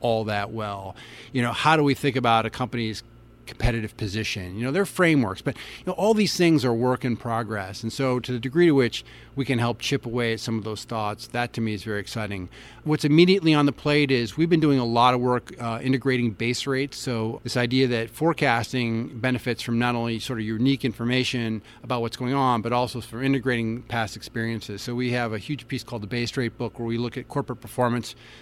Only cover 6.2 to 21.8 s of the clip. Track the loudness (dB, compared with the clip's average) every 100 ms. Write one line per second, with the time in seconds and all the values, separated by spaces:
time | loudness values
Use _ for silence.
6.2 | 2 4 4 6 4 2 2 0 -2 -4
7.2 | -2 -4 -2 -6 -6 -8 -8 -2 0 0
8.2 | -2 -4 -2 4 6 8 4 0 -10 -18
9.2 | -10 -6 0 2 0 -2 -2 -2 -2 -2
10.2 | 0 -2 -2 -2 -4 -8 -6 -4 -4 -6
11.2 | -6 -4 -4 -2 -2 -2 -4 -6 -6 -6
12.2 | -6 -6 -10 -14 -20 -10 -2 0 6 8
13.2 | 8 6 4 4 4 2 2 2 4 2
14.2 | 0 0 2 4 4 4 2 4 6 4
15.2 | 2 0 -2 -8 -6 -4 0 0 2 2
16.2 | 0 0 -2 -2 -2 -2 -4 -6 -6 -2
17.2 | -4 -4 -4 0 2 4 2 2 -4 -2
18.2 | 0 2 2 2 0 -2 0 -2 -4 -4
19.2 | -2 -2 -2 -6 -2 0 0 0 -2 -4
20.2 | -6 -6 -4 0 2 2 0 -2 0 0
21.2 | 0 -2 -2 -4 -8 -14